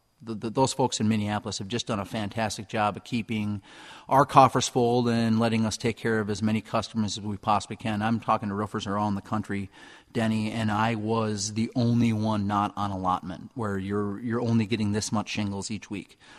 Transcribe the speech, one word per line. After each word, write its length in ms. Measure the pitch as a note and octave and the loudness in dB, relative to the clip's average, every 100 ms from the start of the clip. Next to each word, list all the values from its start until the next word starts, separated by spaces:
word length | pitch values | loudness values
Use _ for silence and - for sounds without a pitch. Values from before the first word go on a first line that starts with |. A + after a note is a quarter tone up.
| _ _ | _ _
the, 120 | A2+ | -10
the, 160 | A2 A#2 | -8 -4
those 220 | G#2+ C3 | 2 2
folks 280 | - B2 - | 2 0 2
in 80 | A2 | 2
Minneapolis 500 | A2 G#2 G#2+ G#2 - | 2 0 -2 -4 -8
have 80 | G2 | -6
just 200 | B2 - | -4 -2
done 120 | G#2+ | -4
a 60 | |
fantastic 640 | F#2 A2+ G#2 A2+ A2 - G#2 | -4 -6 -4 -2 -4 -4 -6
job 280 | A2 G#2 G2 | 0 0 -2
of 80 | |
keeping 580 | - A#2+ G#2+ A2 G#2 G#2 - - - - - | -4 -4 -2 -2 -2 -4 -8 -18 -20 -18 2
our 160 | C3 | 4
coffers 440 | C#3+ C#3+ B2+ C3 - | 8 8 8 6 0
full 400 | C3 A#2+ B2 A#2+ | 2 2 4 2
and 320 | A#2 A2+ A2 | 2 2 2
letting 260 | A#2 A2 A2 | 2 2 0
us 100 | - | -2
take 200 | A#2+ G#2+ | -2 -2
care 240 | A#2+ A2 | 0 0
of 100 | G#2 | 0
as 120 | G2+ | 0
many 180 | A2 A2 | 0 0
customers 580 | - A#2 G#2 A2+ G#2 A2 | 0 -2 -2 -2 -2 -4
as 60 | |
we 120 | G#2 G2+ | -6 -4
possibly 400 | - G#2 - G#2+ | 0 0 0 -6
can. 240 | A2+ G#2 | -4 -2
I'm 200 | A2 A2+ | 0 0
talking 300 | - A2 G#2 | 0 0 0
to 40 | |
roofers 320 | G2 G#2 A2 G2+ | -4 -4 -4 -4
around 280 | G2+ G#2 | -2 0
the 80 | G2 | -2
country, 480 | - A2 G2+ G2 F#2+ - - - - | -2 -4 -4 -6 -6 -12 -20 -20 -8
Denny, 400 | A#2+ A2+ A2 A2 | -2 0 0 -2
and 180 | A2+ G#2+ | -2 0
I 240 | G#2 A2+ | 0 0
was 600 | A2+ G#2+ A2+ G#2+ G#2+ G2+ | 0 0 0 0 -2 -4
the 160 | G#2+ A#2 | -2 -2
only 380 | - A#2 A#2 A#2+ | 2 2 4 4
one 340 | A2 G#2+ G#2+ G2+ | 2 0 0 0
not 260 | G#2 G#2 - | 0 0 -2
on 140 | G2+ | -4
allotment 600 | F#2+ F#2 F2+ F2+ F2 - | -2 0 0 -2 -10 -12
where 240 | - G#2+ G2 | -6 -4 -4
you're, 420 | F#2+ G#2 G2+ G2+ | -2 -2 -2 -4
you're 200 | A#2+ A#2 | -4 -2
only 260 | A#2+ A2+ G#2 | 2 2 2
getting 260 | A2 G#2+ | 0 0
this 180 | G#2 - | 0 0
much 200 | A2 G#2 | -2 -2
shingles 400 | G#2+ G2+ G2 F#2+ | -4 -4 -4 -6
each 200 | G#2 - | -10 -8
week, 280 | G2 - - - | -10 -12 -18 -20